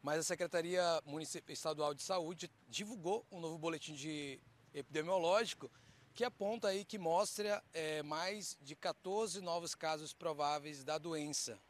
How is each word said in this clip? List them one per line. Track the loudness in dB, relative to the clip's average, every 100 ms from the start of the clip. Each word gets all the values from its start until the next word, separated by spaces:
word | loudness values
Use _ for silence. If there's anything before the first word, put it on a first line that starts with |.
mas | 2 2
a |
Secretaria | 2 0 2 2 4 4 6 4 0
Munici-, | -6 -4 -8 -8
Estadual | -4 -2 2 0
de | 0
Saúde | 0 0 0 -4 -10 -12 -8
divulgou | -6 -6 -4 0 -2 -2
um | -6
novo | -6 -2
boletim | -2 -2 -6
de | -8 -6 -4 -6 -8 -16 -20 -10
epidemiológico | -10 -4 -2 2 4 6 4 4 -4 -10 -14 -20 -20 -20 -2
que |
aponta | -2 0 -2 2 2
aí, | 2 -2
que | -2
mostra, | 4 4 4 0 0 0 -2
é, | -4 0 -2
mais | -2 -2 0 -2 -6 -10
de | -12
quatorze | -4 -4 -2 -2 0 0 -2
novos | -2 -2 -2 -2
casos | 0 -2 -4
prováveis | -6 -4 2 2 2 -2 -8 -2
da | -2
doença. | 0 -2 0 -2 -2 -6